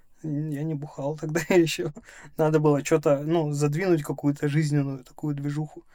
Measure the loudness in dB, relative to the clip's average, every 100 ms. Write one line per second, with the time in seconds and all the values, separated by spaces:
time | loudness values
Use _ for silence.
0 | -20 _ -6 -4 -4 -4 -4 -6 -8 -8
1 | -8 -6 -4 -4 2 4 4 0 -6 -8
2 | -20 -20 -10 0 2 4 4 2 2 2
3 | 2 2 2 0 0 0 0 0 2 2
4 | 0 -2 -2 0 0 0 2 0 0 -6
5 | -12 -10 -6 -4 -4 -4 -8 -10 -20